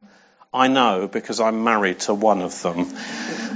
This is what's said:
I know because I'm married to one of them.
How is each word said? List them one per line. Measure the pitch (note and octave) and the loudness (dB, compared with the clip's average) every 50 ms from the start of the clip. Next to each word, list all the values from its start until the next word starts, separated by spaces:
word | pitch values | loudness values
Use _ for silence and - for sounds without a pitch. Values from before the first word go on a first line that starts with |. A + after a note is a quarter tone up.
| - - - _ _ _ _ _ - _ - | -20 -20 -20 _ _ _ _ _ -18 _ 0
I | B2+ C3 C3 | 2 2 4
know | C3+ C3+ B2 A2+ G2 F#2 G2+ G2 | 4 4 4 4 4 2 0 -2
because | - A2+ G#2+ - A2+ A#2 | -4 -6 -6 -4 -2 0
I'm | A2 A2+ A2+ A2+ A2+ | 0 2 2 2 2
married | A#2 A2+ G#2+ G2+ F#2+ F2+ - | 2 2 4 2 2 0 -2
to | - - G#2 | -2 -2 -2
one | G2+ G#2+ A2 G2+ F#2 | 2 4 2 2 2
of | F2+ E2+ - - | 0 -4 -6 -4
them. | - F2+ E2+ E2+ F2+ F2+ - - - - - - - - - - - - - | -4 -4 -2 -2 -4 -4 -6 -10 -10 -10 -10 -8 -8 -8 -8 -8 -8 -8 -8